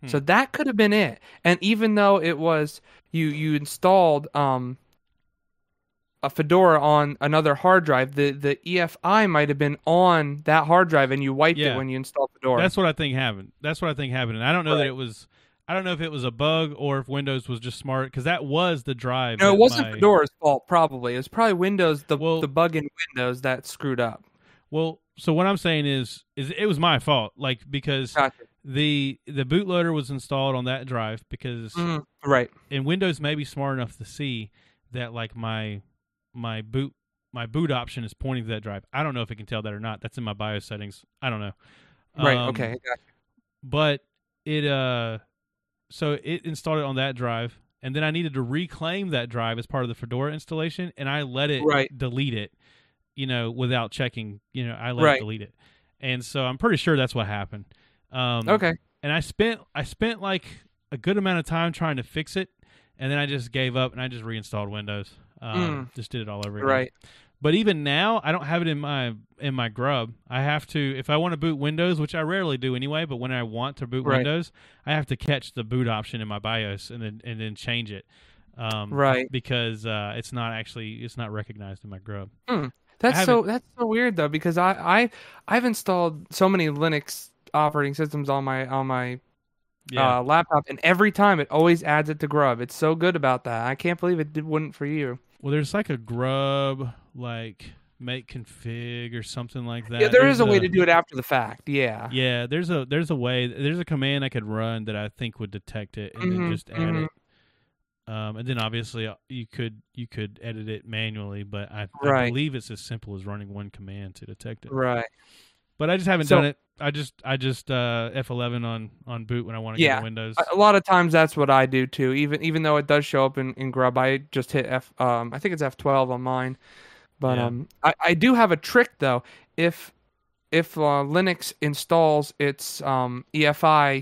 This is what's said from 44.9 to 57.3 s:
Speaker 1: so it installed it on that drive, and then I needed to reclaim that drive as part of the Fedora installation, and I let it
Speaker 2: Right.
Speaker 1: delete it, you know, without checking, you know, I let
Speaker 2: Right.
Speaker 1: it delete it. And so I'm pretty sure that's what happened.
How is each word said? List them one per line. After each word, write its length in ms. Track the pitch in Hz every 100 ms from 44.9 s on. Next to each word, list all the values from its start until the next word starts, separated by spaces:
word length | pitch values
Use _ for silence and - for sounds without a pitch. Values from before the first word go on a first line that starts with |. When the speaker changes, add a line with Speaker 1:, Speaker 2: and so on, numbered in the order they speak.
| 123 113 110 _ _ _ _ _ _ _
Speaker 1:
so 280 | - 151 147
it 240 | 135 175 165
installed 340 | 151 165 156
it 40 |
on 120 | 139 131
that 180 | 135 123
drive, 420 | 123 113 117 - _ _
and 140 | 131 143
then 80 |
I 80 | 156
needed 220 | 165 165
to 80 | 135
reclaim 680 | 120 151 180 - 160 190 190
that 180 | 131 120
drive 280 | 120 113 117
as 60 | -
part 200 | 139 120
of 20 |
the 80 | 117
Fedora 380 | 117 123 143
installation, 580 | 151 - 160 165 165 175 -
and 100 | 135
I 140 | 147
let 300 | 139 127 147
it 120 | 135
Speaker 2:
Right. 320 | 151 143 135 131
Speaker 1:
delete 360 | 127 123 139
it, 180 | 110 104 _ _ _ _ _ _ -
you 120 | 135
know, 220 | 123 117
without 420 | 120 123 127 110
checking, 500 | - 123 117 107 101 _
you 160 | 131 120
know, 60 | 113
I 160 | 120
let 120 | 120
Speaker 2:
Right. 120 | 156 135
Speaker 1:
it 20 |
delete 220 | 107 110
it. 120 | 101 _ _ _ _ _
And 240 | 131 127 120
so 180 | 139 127
I'm 120 | 131
pretty 180 | 226 165
sure 200 | 175 143
that's 180 | 127 123
what 120 |
happened. 360 | 104